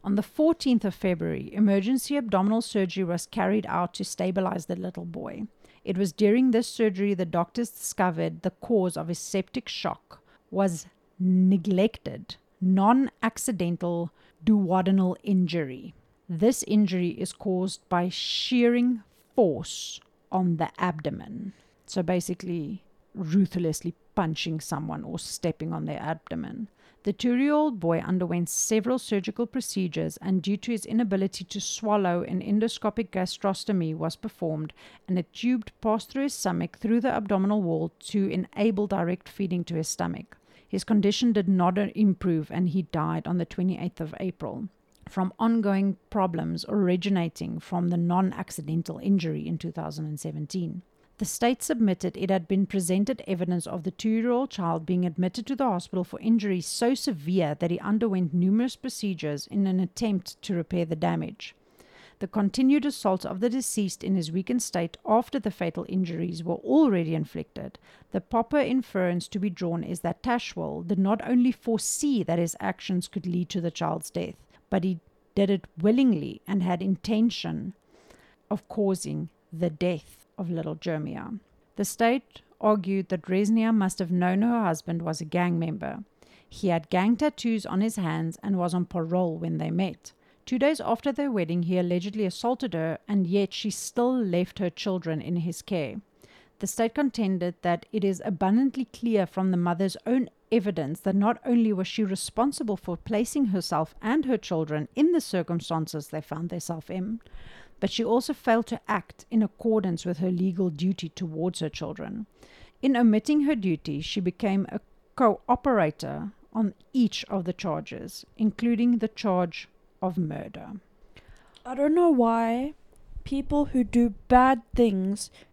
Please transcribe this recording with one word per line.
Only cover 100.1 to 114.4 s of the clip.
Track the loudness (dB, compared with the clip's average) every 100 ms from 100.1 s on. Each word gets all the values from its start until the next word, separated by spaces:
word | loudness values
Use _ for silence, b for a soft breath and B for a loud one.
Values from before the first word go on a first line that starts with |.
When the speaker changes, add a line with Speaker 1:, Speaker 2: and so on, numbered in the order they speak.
| 0 0 _ _
Speaker 1:
evidence | 0 2 -2 -4 -2
that | 0 2
not | 2 2 2
only | 4 4
was | 2 -2
she | -2
responsible | -2 -2 -4 0 0 0 -4 -4
for | -4 -8
placing | -2 -2 0 0 0
herself | 0 0 -2 -2 -4
and | -2 0 2
her | -2
children | 0 -2 0 -2 -4 2
in | 4
the | 4
circumstances | 0 -4 -2 -4 -2 -4 -2 -6 -8
they | -10
found | -8 -8 -6
themselves | -6 -8 -10 -8
in, | -8 -6 -8 b b b b b -4
but | -4
she | -2
also | 2 2 2
failed | -4 2 2 2
to | -6 -4
act | -4 -4 -20 -2
in | 2
accordance | 2 _ 0 2 2 -2 -4
with | -2
her | 0
legal | 2 0 2 -2
duty | 0 -2 -2 -6
towards | -8 -8 -4 -4 -4
her | -6
children. | -6 -8 -8 -10 -10 -10 b b b b b
In | 2 6
omitting | 6 6 4 4
her | 4 2
duty, | 2 0 -2 -6
she | -4 -2
became | -2 -2